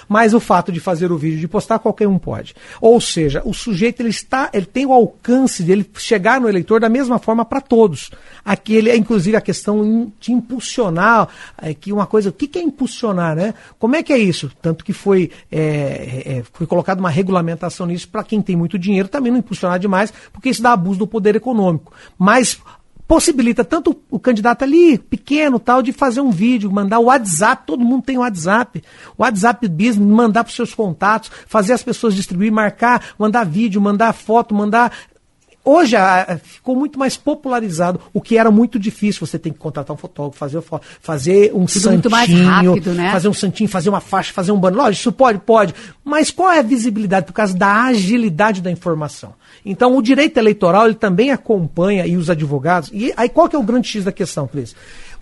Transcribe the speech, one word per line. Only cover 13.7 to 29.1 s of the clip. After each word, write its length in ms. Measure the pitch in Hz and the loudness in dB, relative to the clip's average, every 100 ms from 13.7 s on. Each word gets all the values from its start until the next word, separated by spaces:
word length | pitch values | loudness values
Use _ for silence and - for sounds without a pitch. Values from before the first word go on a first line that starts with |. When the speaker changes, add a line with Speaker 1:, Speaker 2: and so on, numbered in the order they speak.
| - | -4
Speaker 1:
Como 160 | 220 | -2
é 80 | 311 | 0
que 80 | - | 0
é 80 | 269 | 2
isso? 320 | 196 156 139 - | 2 0 -6 -8
Tanto 240 | 165 160 - | -6 -6 -8
que 80 | |
foi, 360 | 175 196 190 170 - - | -6 0 0 0 -6 -10
é, 680 | 156 156 147 139 139 135 127 | -4 -2 -2 -4 -8 -10 -12
é, 180 | - 127 117 | -8 -8 -10
foi 160 | - 160 | -10 -4
colocada 320 | 175 175 190 | -2 -2 -2
uma 120 | 185 | -2
regulamentação 760 | 147 190 185 165 165 175 - | -2 0 0 -2 -6 -8 -8
nisso 240 | 175 175 - | -6 -8 -8
pra 160 | - | -10
quem 160 | 175 214 | -4 -4
tem 160 | 190 170 | -2 -2
muito 220 | 170 202 | -2 -2
dinheiro 280 | 180 190 196 | 0 0 0
também 240 | 285 240 | -2 -2
não 100 | 247 | -2
impulsionar 380 | - 202 180 180 | -2 -4 -4 -2
demais, 360 | 202 190 214 - - | 0 0 -2 -6 -20
porque 160 | - 262 | -8 -4
isso 140 | 220 | 0
dá 100 | 240 | 2
abuso 280 | 233 175 190 | 2 0 -2
do 60 | 214 | -4
poder 300 | 226 202 214 | -2 0 0
econômico. 560 | 247 233 185 160 - - - - | 0 0 0 0 -4 -20 -16 -2
Mas 400 | 185 247 240 - - - _ - - | 2 4 2 -4 -14 -20 _ -10 0
possibilita 560 | 320 - 277 240 233 | 2 2 0 0 0
tanto 320 | - 330 330 - - | 0 0 -2 -4 -4
o 80 | 226 | -6
candidato 460 | - 220 233 233 | -2 0 0 0
ali, 340 | 269 320 349 214 | 2 4 4 4
pequeno, 640 | - 214 - 294 302 240 | -2 -10 -4 0 0 0
tal, 200 | - 254 | 2 0
de 120 | 247 | 0
fazer 280 | - 277 233 | -2 -2 0
um 120 | 277 | 0
vídeo, 400 | 170 233 247 202 | 0 2 0 0
mandar 260 | 202 196 226 | -2 0 2
o 60 | |
WhatsApp, 580 | 233 269 208 156 214 262 | 4 2 0 -2 0 0
todo 200 | - 294 | -4 -2
mundo 180 | 240 262 | 0 0
tem 160 | - 254 | -2 -2
WhatsApp, 640 | 247 185 165 214 247 165 - - - | -2 -4 -2 0 -2 -8 -16 -20 -14